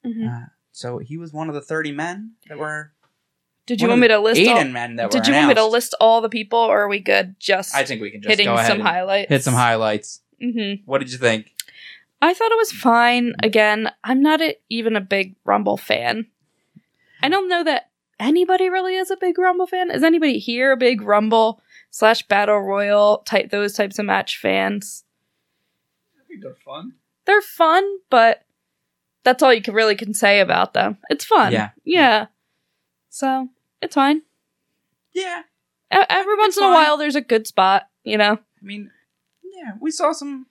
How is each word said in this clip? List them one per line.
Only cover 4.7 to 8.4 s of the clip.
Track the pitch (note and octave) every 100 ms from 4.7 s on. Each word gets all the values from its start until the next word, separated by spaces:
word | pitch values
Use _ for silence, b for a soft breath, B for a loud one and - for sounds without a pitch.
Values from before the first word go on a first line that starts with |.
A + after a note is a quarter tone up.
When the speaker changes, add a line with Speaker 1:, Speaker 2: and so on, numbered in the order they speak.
Speaker 2:
men | B2 A#2+ A#2
that | A#2
Speaker 1:
did | B3+
Speaker 2:
were | B3
Speaker 1:
you |
want | C#4+ -
me | A3+
to |
Speaker 2:
announced. | A3
Speaker 1:
list | A#3 A#3 -
all | A3 A3+
the | A3
people, | A3 G#3 A#3
or | A3+ G#3
are | G3+
we | G3+
good | F#3+ G3 F#3 F#3+
just | - F#3+ G3 C#3
Speaker 2:
I |
think | C3+ A#2
we | G#2
can | G#2+
just | G#2
Speaker 1:
hitting | A3